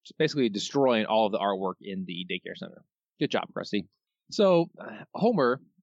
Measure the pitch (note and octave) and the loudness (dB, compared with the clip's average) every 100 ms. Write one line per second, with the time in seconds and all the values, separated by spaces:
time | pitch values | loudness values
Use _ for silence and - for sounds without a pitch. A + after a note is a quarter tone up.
0 | - - D#3 D3 A#2 G2+ - C#3 C3 A2+ | -12 -2 -2 2 0 0 -2 2 4 4
1 | G#2+ A2 G#2+ G2 G2+ F#2+ F#2+ - G2+ F#2+ | 2 2 2 2 0 0 -4 -6 -8 -8
2 | F#2 F2 F#2 F#2+ - F2 - - - _ | -8 -8 -8 -8 -10 -14 -14 -16 -20 _
3 | _ - C#3+ A2 - G2+ G2 G#2 E2+ _ | _ -6 -2 -2 -4 -8 -4 -4 -4 _
4 | _ _ _ - G3 E3+ E3+ - - - | _ _ _ 2 4 4 2 -6 -16 -16
5 | - - A3+ G3+ B2 C3+ - _ | -14 0 2 4 2 2 -6 _